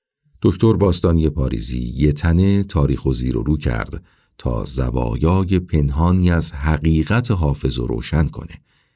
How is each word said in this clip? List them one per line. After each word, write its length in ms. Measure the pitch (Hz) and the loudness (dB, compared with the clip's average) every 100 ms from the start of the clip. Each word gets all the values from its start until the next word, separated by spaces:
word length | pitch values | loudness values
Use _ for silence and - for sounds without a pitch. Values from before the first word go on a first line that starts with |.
| _ _ _ _ | _ _ _ _
دکتر 320 | 101 87 113 | 0 4 4
باستانی 560 | 98 98 90 92 85 80 | 4 2 2 2 2 2
پاریزی 600 | 71 67 62 57 62 60 64 | 0 -4 -4 -6 -6 -6 0
یه 160 | 73 | 0
تنه 520 | 143 85 82 98 101 | 2 2 4 4 2
تاریخ 420 | 98 78 71 67 69 | 0 0 0 0 -2
و 80 | |
زیر 240 | 62 64 58 | -2 -2 -2
و 60 | |
رو 140 | 60 78 | -2 -2
کرد 460 | 69 57 52 - - _ _ - | -2 -4 -6 -10 -16 _ _ -10
تا 260 | - 57 | -6 -4
زوایای 960 | 50 64 62 62 60 60 78 92 92 92 | -4 -4 -2 -2 -4 0 2 2 2 -2
پنهانی 720 | 90 80 71 71 85 92 90 | 0 0 0 2 2 4 4
از 220 | 85 80 | 2 -2
حقیقت 800 | 71 76 76 80 80 78 110 120 | -4 -2 0 2 2 2 0 0
حافظ 460 | 98 76 71 67 62 | 0 0 -2 -4 -4
رو 100 | 60 | -4
روشن 400 | 57 57 76 73 | -6 -2 -2 -2
کنه 340 | - 82 - _ _ _ | -4 -14 -18 _ _ _